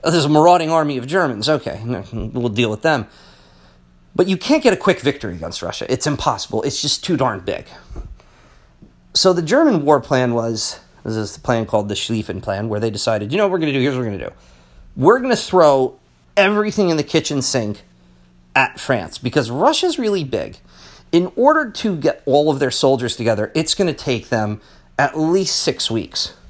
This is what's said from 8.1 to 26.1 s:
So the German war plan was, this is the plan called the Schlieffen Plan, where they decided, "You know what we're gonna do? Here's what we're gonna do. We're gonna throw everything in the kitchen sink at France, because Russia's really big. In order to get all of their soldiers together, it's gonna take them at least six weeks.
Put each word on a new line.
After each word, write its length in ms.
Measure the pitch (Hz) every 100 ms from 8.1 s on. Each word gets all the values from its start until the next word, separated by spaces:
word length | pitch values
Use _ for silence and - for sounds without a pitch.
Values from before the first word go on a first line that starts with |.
| - - _ - - _ _ - _ _
So 200 | - 190
the 80 | 175
German 440 | 160 254 311 190 143
war 140 | 147
plan 340 | - 135 127
was, 440 | 120 113 110 - - _ _
this 120 | - 110
is 180 | 104
the 60 | -
plan 260 | - 117 107
called 240 | 110 104
the 60 | 101
Schlieffen 460 | - 113 104 95
Plan, 280 | - 98 110
where 100 | 104
they 100 | 113
decided, 420 | 104 - 110 104
"You 60 | 165
know 80 | 202
what 60 |
we're 80 | 185
gonna 140 | 156
do? 80 | 135
Here's 140 | 127 127
what 100 | 117
we're 60 |
gonna 180 | 98 50
do. 40 | - - - _ - - -
We're 240 | 135 247
gonna 160 | 254 240
throw 600 | - 185 156 135 131 - _ _ _ -
everything 520 | 196 208 214 208 190
in 80 | 160
the 60 |
kitchen 380 | 143 160 151 147
sink 420 | 127 135 107 104 - _ _ _ _ _ _ 131
at 240 | 131 -
France, 380 | - 123 82 -
because 320 | 123 151 113
Russia's 480 | 123 226 311 370 -
really 260 | 226 196
big. 360 | 143 113 62 - - - - - -
In 200 | 170 175 -
order 360 | 262 311 269
to 240 | - 220 175
get 260 | 143 - -
all 240 | 139 151
of 80 | 135
their 100 | 135
soldiers 460 | - 139 131 120 -
together, 360 | 113 107 107 -
it's 180 | 160
gonna 200 | - 185
take 360 | 147 - 120 -
them 320 | 117 107 104 - - _ -
at 180 | 139 156
least 380 | 156 185 185 -
six 340 | - - -
weeks. 440 | 113 80